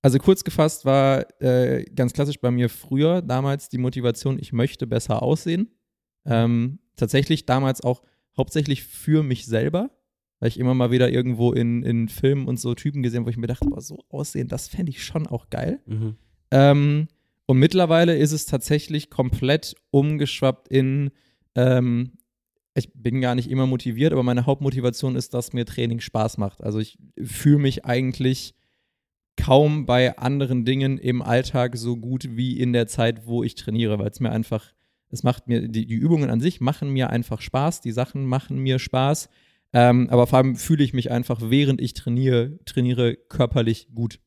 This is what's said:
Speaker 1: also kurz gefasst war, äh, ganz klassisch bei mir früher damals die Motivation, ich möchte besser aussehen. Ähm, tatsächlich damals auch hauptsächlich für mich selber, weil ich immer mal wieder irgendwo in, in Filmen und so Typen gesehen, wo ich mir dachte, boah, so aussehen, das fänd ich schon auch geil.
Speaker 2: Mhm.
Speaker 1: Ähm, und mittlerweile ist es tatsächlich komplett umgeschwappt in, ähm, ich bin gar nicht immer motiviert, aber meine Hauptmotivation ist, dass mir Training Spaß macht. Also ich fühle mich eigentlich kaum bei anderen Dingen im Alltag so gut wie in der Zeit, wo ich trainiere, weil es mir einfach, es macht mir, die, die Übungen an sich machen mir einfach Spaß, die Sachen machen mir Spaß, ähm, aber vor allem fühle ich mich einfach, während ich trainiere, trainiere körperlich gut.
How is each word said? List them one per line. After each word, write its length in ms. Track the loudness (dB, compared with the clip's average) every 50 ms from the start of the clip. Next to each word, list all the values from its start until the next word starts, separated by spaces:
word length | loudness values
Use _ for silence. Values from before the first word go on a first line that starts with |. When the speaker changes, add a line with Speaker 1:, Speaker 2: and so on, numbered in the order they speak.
| 4
Speaker 1:
also 160 | 4 4 4
kurz 240 | 4 4 4 4 0
gefasst 420 | -6 0 0 0 0 0 -2 0
war, 400 | 2 2 4 4 4 2 0 -2 _ _ _
äh, 440 | 0 0 2 2 2 0 0 -4 -4 -6 -2
ganz 180 | -2 -2 -2 0
klassisch 260 | -2 -2 -2 -4 -4
bei 120 | -2 -2
mir 180 | 0 0 0 -2
früher 540 | -2 -8 -10 -4 0 2 2 2 2 0 -2
damals 460 | -2 -2 -2 0 -2 -4 -4 -8 -8
die 80 | -6 -4
Motivation, 580 | -4 -4 -4 0 0 -2 -2 0 -2 -4 -4 -4
ich 140 | -6 -4 -2
möchte 320 | 0 0 -2 -2 -6 -6
besser 380 | -4 -4 -4 -2 -2 -2 -2 2
aussehen. 480 | 0 0 0 0 -2 -2 -2 -2 -4 _ _ _ _ _ _ _ _ _ _ _
Ähm, 540 | 0 2 2 2 2 2 0 0 -2 -6 -10 _ _ _
tatsächlich 500 | -4 -4 0 2 0 2 2 -2 -2 0
damals 340 | -2 0 0 2 0 -2 -2
auch 220 | -2 -4 -4 -4 _ _ _ _ _ _ _
hauptsächlich 460 | -4 -4 -2 -2 -2 0 0 -2 -4 -4
für 400 | -16 -18 -8 -2 0 2 2 2
mich 220 | 0 -2 -4 -4
selber, 420 | -4 -2 0 0 0 -2 -2 -4 -4 _ _ _ _ _ _ _ _ _ _
weil 100 | -4 -2
ich 100 | -2 0
immer 140 | 0 0 2
mal 160 | 2 2 2
wieder 180 | 4 4 4 4
irgendwo 400 | 2 0 0 0 0 2 2 2
in, 300 | 2 2 0 0 0 -2 -2
in 260 | 0 0 0 -2 -4
Filmen 380 | -4 -2 0 0 0 0 -2
und 120 | -4 -4 -4
so 140 | -4 -6 -6
Typen 260 | -4 -4 -4 -4 -2 -4
gesehen, 220 | -2 -2 -2 -4
wo 40 | -4
ich 80 | -4
mir 100 | -6 -6
dachte, 180 | -6 -4 -2 -2
boah, 140 | -4 -4 -4
so 220 | -12 -16 -18 -20 _ _
aussehen, 380 | -10 -10 -10 -8 -6 -8 -6
das 200 | -6 -6 -10 -10
fänd 200 | -10 -8 -6 -6 -6
ich 140 | -6 -10 -12
schon 220 | -8 -6 -6 -6
auch 220 | -4 -8 -8 -8 _
geil. 320 | -8 -6 -4 -4 -6 -6 _
Speaker 2:
Mhm. 280 | -8 -6 -6 -6 -6 -8 _ _ _ _ _ _ _
Speaker 1:
Ähm, 560 | 4 6 8 8 6 6 4 2 2 0 -2 -4 _ _ _ _ _ _ _
und 140 | 2 4 6
mittlerweile 580 | 6 6 4 2 2 4 4 4 4 4 4
ist 140 | 2 2 2
es 140 | 0 -2 -4
tatsächlich 640 | -4 -4 -4 -2 -2 -2 -2 -2 -4 -6 -6 -6 _
komplett 640 | -4 -2 -2 -2 0 -2 0 0 0 0 -2 -6 -16 _ _ _
umgeschwappt 760 | 2 2 2 2 0 -2 -2 -4 -2 0 0 0 0 _ _ _
in, 420 | 0 2 2 2 0 -2 -2 -4 _ _ _ _ _ _ _ _ _
ähm, 580 | 2 4 4 4 4 2 2 0 -2 -2 -6 _ _ _ _ _ _ _ _ _ _ _ _ _
ich 140 | -6 -6 -6 _
bin 240 | -6 -4 -2 -2 0
gar 140 | 0 0 0
nicht 160 | -2 -2 -2
immer 160 | 0 0 0
motiviert, 460 | 0 0 -2 -4 -4 -2 0 0 2 2
aber 100 | 2 0
meine 220 | 2 0 0 0
Hauptmotivation 680 | 0 -2 0 -2 -4 -2 0 -2 -2 -2 -2 -4 -4 -4
ist, 180 | -4 -6 -4 -6
dass 180 | -6 -6 -4 -6
mir 120 | -6 -6
Training 340 | -6 -4 -4 -4 -4 -4 -6
Spaß 380 | -8 -6 -4 -2 -2 -2 -2
macht. 260 | -4 -6 -6 -6 _ -8
Also 160 | -4 -4 -4
ich 180 | -6 -6 -12 _ -20 -20 _ -12
fühle 380 | -10 -10 -10 0 4 4 4 6
mich 260 | 4 0 -2 -2 -4
eigentlich 680 | -2 -2 0 0 -2 -4 0 0 0 0 -2 -6 -16 _ _ _ _ _ _ _ _ _ _ _ _ _ _ _ _ _
kaum 480 | -6 2 6 6 6 6 4 2 -2 0
bei 320 | 2 2 4 2 2 0
anderen 480 | -2 -4 -2 0 0 -2 0 0 -2 0
Dingen 320 | 0 0 0 0 0 -2
im 240 | -2 -2 -2 -2 -2
Alltag 540 | -2 0 0 0 0 0 -2 -2 -2 0 -4
so 200 | -6 -6 -6 -6
gut 380 | -6 -6 -6 -6 -6 -6 -8 -6
wie 240 | -4 -4 -4 -2 -2
in 140 | 0 2 2
der 140 | 2 0
Zeit, 380 | 0 0 0 0 0 0 -2 -8
wo 180 | -6 -4 -2 -2
ich 120 | -4 -6
trainiere, 420 | -8 -8 -4 -2 0 0 0 0 0
weil 100 | -2 -6
es 100 | -4 -4
mir 120 | -4 -2
einfach, 420 | -2 -2 -2 -2 -4 -6 -6 _ _ _ _ _ _ _ _ _
es 140 | -12 -2 -2
macht 240 | -2 -2 -2 _
mir, 200 | -2 -2 -2 -2
die, 180 | -2 -4 -4 -4
die 100 | -2 -2
Übungen 340 | -2 2 2 2 2 2 0
an 120 | 0 0
sich 200 | 0 -2 -2 -2
machen 300 | -2 -4 -2 -2 -4 -2
mir 180 | -2 -2 -2 0
einfach 320 | -2 -4 -4 -4 -8 -10
Spaß, 400 | -8 -4 -4 -2 -2 -2 -4 -4
die 100 | -8 -6
Sachen 340 | -4 -4 -4 -4 -4 -6 -4
machen 340 | -2 -2 -2 -4 -4 -6 -4
mir 180 | 0 0 0 0
Spaß, 500 | -2 -2 -2 0 2 0 0 -2 -4 _ _ _ _ _ _ _ _ _ 4
ähm, 360 | 6 6 8 6 6 4 4
aber 180 | 6 4 6
vor 100 | 6 6
allem 180 | 4 4 4 0
fühle 280 | -4 0 0 2 2 2
ich 100 | 0 0
mich 180 | -2 -2 -2
einfach, 280 | -2 -4 -2 -2 -4 -4 0
während 380 | 2 2 4 4 2 2 0
ich 120 | -2 -6 -8
trainiere, 680 | -8 -6 -2 -2 0 2 2 2 2 0 -2 -6 -12 _
trainiere 500 | -6 -2 0 0 0 2 2 2 0 0
körperlich 720 | -2 _ _ -2 0 0 2 2 0 2 2 0 -2 -6 _ -8
gut. 240 | -6 -6 -6 -6 -10 _